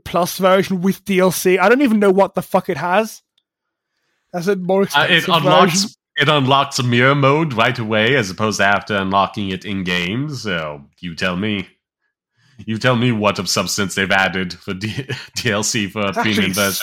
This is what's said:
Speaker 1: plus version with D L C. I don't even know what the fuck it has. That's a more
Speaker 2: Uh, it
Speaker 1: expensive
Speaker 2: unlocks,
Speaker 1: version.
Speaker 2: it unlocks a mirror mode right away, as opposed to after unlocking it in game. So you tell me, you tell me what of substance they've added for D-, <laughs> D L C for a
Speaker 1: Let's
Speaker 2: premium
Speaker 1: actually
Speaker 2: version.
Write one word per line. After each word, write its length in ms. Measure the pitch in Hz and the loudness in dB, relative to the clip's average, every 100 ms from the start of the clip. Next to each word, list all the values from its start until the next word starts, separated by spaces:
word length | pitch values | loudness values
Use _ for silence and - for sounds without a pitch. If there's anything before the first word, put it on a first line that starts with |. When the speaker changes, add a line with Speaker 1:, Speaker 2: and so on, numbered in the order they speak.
| - | -4
Speaker 1:
plus 320 | 180 175 - | -2 -2 0
version 440 | 185 190 - 190 | 2 4 2 0
with 220 | 190 - | 0 -2
D 160 | - 185 | -2 2
L 120 | 185 | 2
C. 260 | - 185 185 | 2 0 2
I 100 | 185 | 4
don't 140 | 254 | 4
even 180 | 285 214 | 4 4
know 120 | 202 | 4
what 240 | 190 190 - | 4 2 0
the 60 | |
fuck 280 | - 190 - | -2 -2 -2
it 80 | 151 | -6
has. 460 | 175 190 220 - _ _ _ _ _ _ _ _ _ _ _ | 0 0 -2 -8 _ _ _ _ _ _ _ _ _ _ _
That's 160 | 180 170 | -6 -2
a 80 | 196 | -2
more 280 | 180 190 | 0 0
Speaker 2:
Uh, 0 | |
it 340 | 196 147 151 170 | 2 2 4 2
Speaker 1:
expensive 120 | 170 | 2
Speaker 2:
unlocks, 440 | 170 180 180 180 | 2 4 4 4
Speaker 1:
version. 160 | 175 208 - _ - | 2 -2 -8 _ -2
Speaker 2:
it 120 | 143 | 2
unlocks 500 | 151 131 139 135 - | 2 4 2 2 -2
a 40 | |
mirror 320 | 123 120 131 143 | 0 4 4 4
mode 380 | 135 147 160 | 4 2 0
right 240 | 110 117 123 | 0 0 0
away, 380 | 107 107 110 139 | -2 0 2 2
as 140 | 98 | -2
opposed 300 | 90 107 101 | -2 -4 0
to 60 | 101 | 2
after 300 | 101 - 104 | 2 0 -4
unlocking 540 | 95 98 95 - 98 | 0 0 0 -2 -6
it 160 | 95 98 | -6 -6
in 180 | 98 | -6
game. 460 | 90 90 87 117 147 | -2 -2 -2 -4 -6
So 560 | 131 104 87 78 73 71 _ | -8 -6 -4 -6 -10 -16 _
you 140 | 90 | -14
tell 220 | 80 95 90 | -6 -4 -2
me, 320 | 107 101 90 _ _ _ _ _ _ _ _ - | -4 -4 -8 _ _ _ _ _ _ _ _ -18
you 180 | 104 110 | -10 -2
tell 180 | 127 120 | 0 0
me 160 | 123 | 0
what 260 | 110 104 98 | 0 0 -2
of 120 | 90 | -4
substance 460 | - 92 - 98 98 | -4 -4 -4 -4 -2
they've 140 | 95 | 0
added 440 | 98 95 92 92 | 2 0 -2 -6
for 200 | 85 - | -10 -12
D-, 340 | 95 107 101 - - | -10 -8 -8 -8 -10
<laughs> 140 | - - | -10 -6
D 160 | 120 | -2
L 120 | 101 | -2
C 240 | 104 117 101 | -2 -4 -4
for 120 | 110 | -4
a 60 | 101 | -4
Speaker 1:
Let's 140 | 95 | -2
Speaker 2:
premium 320 | 113 107 95 | -2 0 -2
Speaker 1:
actually 20 | |
Speaker 2:
version. 180 | - 196 185 | -2 -2 -2